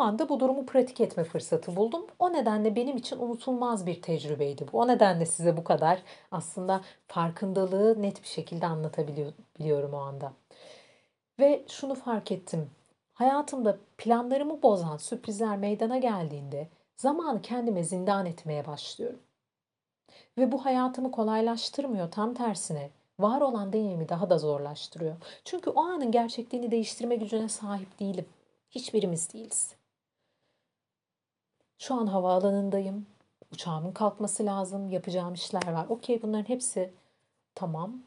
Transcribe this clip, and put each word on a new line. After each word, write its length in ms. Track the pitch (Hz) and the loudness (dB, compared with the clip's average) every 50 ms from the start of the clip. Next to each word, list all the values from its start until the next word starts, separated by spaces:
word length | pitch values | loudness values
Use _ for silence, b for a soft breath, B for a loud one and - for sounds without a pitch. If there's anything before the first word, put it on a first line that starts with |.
anda 280 | 254 311 220 226 320 - | 6 4 4 2 0 0
bu 120 | 285 226 | 2 2
durumu 260 | 262 262 262 277 262 | 2 2 2 0 -2
pratik 340 | - - 262 247 - - - | 2 4 4 4 4 2 0
etme 240 | 180 - - 175 165 | 0 0 0 -2 -2
fırsatı 520 | 165 - 160 - - 170 160 - 185 175 | -2 -2 -6 -2 0 0 0 0 0 0
buldum. 300 | 190 214 233 240 339 427 - - - | 2 2 2 0 -4 -8 -6 -2 0
O 140 | 349 359 | 2 2
nedenle 440 | 349 294 220 220 214 214 208 220 208 | 2 2 2 2 2 4 2 2 2
benim 200 | 233 247 285 269 | 2 0 0 -2
için 220 | 247 - - 269 - | -4 -4 -6 -6 -4
unutulmaz 680 | 247 240 233 233 - 262 254 240 247 240 226 196 175 | -4 -4 -4 -4 -2 -2 -2 0 0 0 0 -2 -2
bir 160 | 180 165 - | -4 -4 -4
tecrübeydi 640 | - 175 165 147 131 147 151 139 143 143 139 - 143 - | -2 -2 -2 -2 -2 -2 -2 0 0 -2 -2 -4 -6 -2
bu. 60 | - 226 | 2 2
O 100 | 240 247 | 4 6
nedenle 380 | 247 - 214 190 175 165 165 | 8 8 8 8 8 4 2
size 300 | 165 - - 262 - 202 | 0 0 2 4 4 4
bu 80 | 170 262 | 4 4
kadar 380 | - 175 147 156 160 185 185 - B B B B B | 2 4 6 6 4 4 4 0 B B B B B
aslında 500 | 185 170 165 - - 190 180 185 190 185 185 B B B B | -8 -8 -8 -6 -8 -4 0 0 0 0 0 B B B B
farkındalığı 960 | - - 180 170 170 165 - 202 190 185 196 190 180 196 196 208 226 226 214 | -6 -2 0 0 0 -2 -2 -2 0 0 2 2 2 4 4 6 6 4 4
net 200 | 202 202 196 - | 2 -2 -4 -6
bir 60 | - - | -10 -10
şekilde 380 | - 165 160 - 170 170 175 | -8 -8 -8 -6 -4 -2 -2
anlatabiliyor-, 640 | 170 160 160 156 156 - 165 151 147 143 151 147 147 - - - _ _ - | -2 -2 -2 -4 -4 -2 -2 -2 -2 -2 -6 -6 -6 -8 -14 -20 _ _ -4
biliyorum 360 | 151 156 147 143 143 143 143 | 0 0 2 2 0 -2 -4
o 40 | 143 | -6
anda. 340 | 139 139 139 139 139 135 131 _ _ _ B B B B B B B B B B B B B B _ _ _ - | -6 -6 -8 -8 -10 -10 -10 _ _ _ B B B B B B B B B B B B B B _ _ _ 6
Ve 260 | 277 285 285 - - - | 6 6 6 6 0 -6
şunu 260 | - - 285 269 269 | -12 -8 -4 -4 -4
fark 380 | 262 - 247 226 202 - - | -4 -2 -2 -2 -2 -2 -4
ettim. 380 | 190 180 - - - 160 147 - - _ _ _ _ _ _ _ _ | -6 -6 -6 -4 -4 -4 -4 -4 -10 _ _ _ _ _ _ _ _
Hayatımda 640 | - 240 262 277 294 302 285 285 262 226 208 190 - - _ _ - | 2 4 4 4 4 0 -2 -2 0 2 2 0 0 -4 _ _ -4
planlarımı 640 | - 220 233 233 240 247 269 285 294 302 320 294 | 0 2 2 2 2 0 0 0 0 -2 0 6
bozan 340 | - 247 208 180 170 160 151 | 6 6 6 6 2 -2 -4
sürprizler 600 | 151 - - 240 240 - 226 202 202 226 214 202 | -6 -6 -8 -8 -8 -6 -6 -2 -2 0 0 0
meydana 420 | 196 202 208 208 208 226 220 254 262 | 0 0 0 0 0 0 0 0 2
geldiğinde 720 | 254 233 208 185 165 147 147 143 143 139 143 143 151 165 b b b b b | 2 2 0 0 -2 -4 -6 -8 -8 -8 -8 -8 -8 -10 b b b b b
zamanı 460 | - - 269 294 349 330 302 247 196 | 0 0 2 2 2 0 -2 -2 -2
kendime 420 | 180 - 233 247 240 233 202 175 170 | -2 -4 -4 -2 0 0 0 0 -2
zindan 420 | 170 190 180 180 208 196 196 185 | -2 -2 -2 2 2 2 2 0
etmeye 400 | 175 165 - - 156 151 147 131 | -2 -6 -8 -6 -6 -6 -6 -6
başlıyorum. 540 | 156 147 - - - - - 233 254 262 - _ _ _ _ _ _ _ _ _ _ _ _ _ _ _ _ _ b b b b b b 240 | -8 -10 -10 -12 -12 -10 -8 -8 -8 -8 -10 _ _ _ _ _ _ _ _ _ _ _ _ _ _ _ _ _ b b b b b b 2
Ve 140 | 262 254 | 2 2
bu 120 | 269 254 254 | 2 0 0
hayatımı 460 | 269 254 254 254 254 254 254 254 262 | 2 2 2 2 0 -2 -2 -4 -4
kolaylaştırmıyor, 1000 | 254 233 214 214 220 220 226 233 233 233 - - - - 277 262 220 190 170 170 | -2 0 0 0 2 2 2 2 0 -2 -6 -8 -6 -4 -4 -2 -2 -2 -4 -4
tam 240 | - 208 214 233 247 | -2 -2 -2 -2 -2
tersine 560 | 240 240 233 196 - - - 160 143 139 143 - _ _ _ _ - | -2 -2 -2 -2 -4 -6 -6 -6 -6 -8 -10 -14 _ _ _ _ 0
var 220 | 196 214 247 285 | 2 2 4 4
olan 320 | 294 262 233 208 202 196 | 2 2 0 -2 -4 -2
deneyimi 360 | 208 220 214 202 175 165 160 - | -2 0 0 0 -2 -2 -2 -2
daha 220 | 175 170 202 180 | -2 0 2 4
da 80 | 175 156 | 4 4
zorlaştırıyor. 800 | 151 151 143 143 143 143 151 - - - - 165 165 156 160 170 B B B B B | 4 0 -2 -2 -4 -6 -10 -12 -14 -14 -10 -6 -6 -6 -6 -8 B B B B B
Çünkü 260 | - 370 349 - - | -8 -8 -4 -2 0
o 100 | - 277 | 2 2
anın 300 | 330 349 370 311 269 226 | 2 2 0 -2 0 2
gerçekliğini 600 | 220 233 233 233 - 240 233 - 254 240 240 226 | 2 2 2 0 -4 -8 -8 -6 -4 -4 -2 0
değiştirme 460 | 233 226 214 - - - 233 240 240 | 2 2 0 0 -4 -6 -2 -2 -2
gücüne 320 | 214 220 202 226 220 220 214 | -2 -2 -2 -2 -2 -2 -2
sahip 520 | - - 208 202 202 190 190 - - - | -6 -6 -6 -6 -6 -6 -6 -10 -10 -6
değilim. 260 | 202 196 185 180 170 - _ _ _ _ _ _ _ _ | -4 -4 -4 -4 -8 -10 _ _ _ _ _ _ _ _
Hiçbirimiz 640 | - 254 254 - - 214 190 180 170 160 - - - | -12 -10 -6 0 0 2 2 2 0 0 -4 -6 -8
değiliz. 400 | 220 226 220 - - - - - _ _ _ _ _ _ _ _ _ _ _ _ _ _ _ _ _ _ _ _ _ _ _ _ _ _ _ _ _ _ _ _ _ _ _ _ _ _ _ _ - | -12 -12 -6 -4 -4 -4 -6 -8 _ _ _ _ _ _ _ _ _ _ _ _ _ _ _ _ _ _ _ _ _ _ _ _ _ _ _ _ _ _ _ _ _ _ _ _ _ _ _ _ -12
Şu 160 | - - 262 | -6 -2 -2
an 120 | 240 226 | 0 0
havaalanındayım. 1000 | 196 190 190 180 185 180 185 196 202 196 202 196 196 196 196 196 190 196 208 202 - _ _ _ _ _ - - - | 2 2 2 4 4 4 4 4 4 2 2 2 0 0 0 0 -2 -4 -6 -8 -12 _ _ _ _ _ -20 -20 -18
Uçağımın 400 | - - - 175 160 156 160 185 | -14 -10 -6 -4 -4 -4 -4 -4
kalkması 540 | - - 214 202 202 - 214 202 - - 214 | -2 0 0 0 0 0 -4 -4 -2 -2 0
lazım. 440 | 202 196 196 190 185 196 196 196 190 | 0 0 -2 -2 -4 -4 -6 -6 -4
Yapacağım 440 | 185 180 180 185 175 180 175 175 180 | -4 -4 -4 -2 -4 -2 -2 -4 -6
işler 380 | 175 - - - 180 175 175 | -8 -8 -4 -4 -4 -2 -2
var. 140 | 165 160 170 - | -2 -2 -2 -2
Okey, 340 | 233 233 - - 240 226 | -4 -4 -2 -2 -2 0
bunların 260 | 220 214 214 214 202 214 | 0 -2 -2 -2 -2 -2
hepsi 440 | 254 254 - - - 190 185 185 b b b b b b b b b b _ _ - | -4 -4 -4 -4 -2 -2 -2 -4 b b b b b b b b b b _ _ -10
tamam. 480 | - 190 170 156 160 175 208 254 254 - | -8 -6 -4 -4 -4 -6 -6 -8 -12 -16